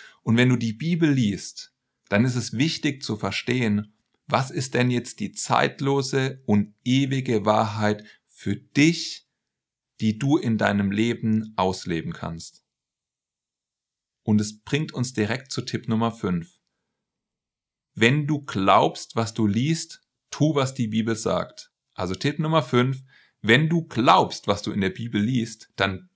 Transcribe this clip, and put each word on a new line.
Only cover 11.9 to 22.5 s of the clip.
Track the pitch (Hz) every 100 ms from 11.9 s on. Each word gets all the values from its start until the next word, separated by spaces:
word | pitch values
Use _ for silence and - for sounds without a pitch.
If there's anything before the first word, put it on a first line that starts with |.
| 85 82
kannst. | 82 85 82 - - _ _ _ _ _ _ _ _ _ _ _ _ _ _ _ _
Und | - 107
es | 104 -
bringt | - 143 156
uns | - 123
direkt | - 104 123 -
zu | -
Tipp | - 120 -
Nummer | 113 113
fünf. | 110 101 90 82 _ _ _ _ _ _ _ _ _ _ _ _ _ _
Wenn | - 113 147 143
du | 147
glaubst, | - 104 98 98 151 - - -
was | 110
du | 104 107
liest, | 101 135 160 - - _ _ _
tu, | - 151
was | 143 131
die | 131 113
Bibel | 107 110 110
sagt. | - 90 87 - - _ _
Also | - 92
Tipp | 92 139 147
Nummer | 156